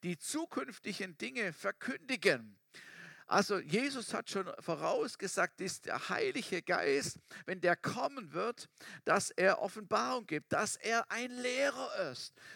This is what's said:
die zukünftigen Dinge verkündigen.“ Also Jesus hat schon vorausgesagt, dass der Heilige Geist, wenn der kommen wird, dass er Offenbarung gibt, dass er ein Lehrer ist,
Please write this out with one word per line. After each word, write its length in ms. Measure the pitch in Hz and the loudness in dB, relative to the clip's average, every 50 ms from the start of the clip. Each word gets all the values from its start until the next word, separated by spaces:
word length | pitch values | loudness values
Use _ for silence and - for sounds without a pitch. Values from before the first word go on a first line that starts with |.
| - | -4
die 140 | 175 175 - | -4 -4 -4
zukünftigen 1000 | - - - 302 330 - - 254 277 262 202 - - 208 190 - 196 185 160 - | -4 -4 -2 -2 -4 -2 -4 -4 -4 -6 -8 -10 -8 -8 -6 -6 -6 -8 -8 -8
Dinge 360 | - 247 262 247 214 180 156 | -8 -6 -4 -2 -2 -2 -4
verkündigen.“ 1040 | - - 233 - - - - 269 - - 254 233 190 - 196 147 120 110 107 104 _ _ _ - - - - - - - - - - - | -4 -4 -6 -4 -4 -4 -6 -6 -6 -4 -4 0 4 6 6 6 6 2 -8 -18 _ _ _ -20 -20 -20 -18 -18 -18 -16 -18 -18 -10 0
Also 340 | - - 190 202 - 202 180 | 4 6 6 6 6 2 -2
Jesus 540 | 135 151 156 220 262 285 269 262 214 - - | 0 2 2 2 2 2 -2 -4 -6 -4 -4
hat 160 | - - - | -4 -4 -2
schon 220 | - 196 185 175 - - | -4 -4 -4 -4 -6 -8
vorausgesagt, 1000 | - - 165 147 156 165 208 277 302 247 - - 190 - - - 180 175 - - | -4 -2 -2 0 0 2 2 2 0 -2 -4 -6 -6 -2 0 2 2 2 0 -2
dass 180 | 180 185 - - | -4 -4 -4 -6
der 300 | - - - 117 - - | -6 -4 -4 -4 -2 -2
Heilige 520 | - - - 131 127 262 - - 190 170 | 0 0 0 0 0 -2 -4 -4 -4 -4
Geist, 560 | - - 180 - - 143 135 143 - - - - - - - - - | 0 0 2 2 4 4 2 2 2 -2 -6 -8 -14 -18 -18 -12 -8
wenn 160 | - 185 185 | -8 -4 2
der 160 | 165 175 175 - | 4 4 4 4
kommen 560 | - - - 233 269 294 277 269 208 147 139 | 2 -4 -2 0 -2 -2 -2 -4 -10 -6 -4
wird, 340 | 170 196 233 233 - - - _ - - - - - - | -2 -2 -2 -4 -6 -10 -18 _ -20 -18 -16 -14 -4 2
dass 260 | - 165 202 - - | 4 4 4 4 2
er 300 | - - 180 190 185 - | 2 4 6 6 6 4
Offenbarung 640 | - 196 - 220 208 - 214 208 240 254 262 247 214 - | 2 -2 -4 -6 -4 0 2 2 2 2 0 -4 -4 -4
gibt, 240 | 220 151 - - | -4 -4 -2 0
dass 240 | - 147 214 - - | 2 2 2 0 -2
er 340 | - - 208 233 233 - - | -4 -2 0 2 2 2 0
ein 220 | 202 226 247 247 | -2 -4 -4 -6
Lehrer 800 | 247 247 247 247 247 262 277 277 269 254 262 240 - 208 185 143 | -4 -4 -2 0 2 2 2 2 2 0 -4 -4 -2 -2 -4 -4
ist, 220 | 127 - - - - - - - - | -4 -8 -10 -12 -14 -16 -20 -18 -18